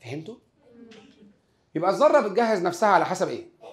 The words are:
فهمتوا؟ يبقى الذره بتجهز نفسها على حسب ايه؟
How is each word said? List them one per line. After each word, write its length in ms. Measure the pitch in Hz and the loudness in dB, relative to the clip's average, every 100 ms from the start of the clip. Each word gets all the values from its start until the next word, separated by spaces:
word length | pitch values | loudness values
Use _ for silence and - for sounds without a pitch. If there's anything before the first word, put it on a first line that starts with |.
فهمتوا؟ 320 | 117 147 180 247 _ _ _ 233 226 214 - _ - _ _ _ _ 160 | -14 -14 -14 -20 _ _ _ -20 -20 -20 -20 _ -20 _ _ _ _ -4
يبقى 160 | 185 | -2
الذره 280 | 185 302 302 | 2 4 4
بتجهز 420 | 208 185 233 202 | 2 0 0 0
نفسها 280 | 180 - 214 | -2 0 2
على 160 | 175 151 | 2 2
حسب 220 | 185 156 | -4 -4
ايه؟ 160 | 117 - _ - | -6 -12 _ -20